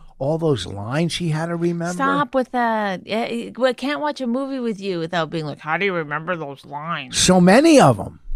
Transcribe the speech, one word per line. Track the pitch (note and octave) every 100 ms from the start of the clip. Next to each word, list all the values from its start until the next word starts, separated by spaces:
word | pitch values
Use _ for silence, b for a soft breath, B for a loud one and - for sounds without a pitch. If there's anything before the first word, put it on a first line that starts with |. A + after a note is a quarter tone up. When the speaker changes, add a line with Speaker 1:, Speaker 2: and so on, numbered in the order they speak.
| b b
Speaker 1:
All | C3+ D#3+
those | E3 B2+ F#2
lines | G2 G#2 C#3+ E3+ -
he | F3
had | D3+ E3+
to | E3+
remember. | E3+ E3+ E3+
Speaker 2:
Stop | F3+ C4+ C#4 D4
with | C4 B3
that. | B3 A#3 A3 G3+ F#3 -
Yeah, | G#3+
it, | A#3+ A#3 G3 G3
well, | B3+
I |
can't | B3 C4 D4
watch | D4 C#4+
a | B3+
movie | A#3+ C#4 C4+
with | A#3+ G3
you | G3 F3
without | E3 F3 D#3
being | E3 D3+
like, | C#3
"How | D3+ E3
do | G3
you |
remember | F3 D3+ D3+ D#3+ F3
those | D3 C3+
lines?" | - C#3+ D#3 D#3+ C3 -
Speaker 1:
So | - F#3
many | F3+ G#3+ E4 C#4+
of | E3 G#2
'em. | F2 - -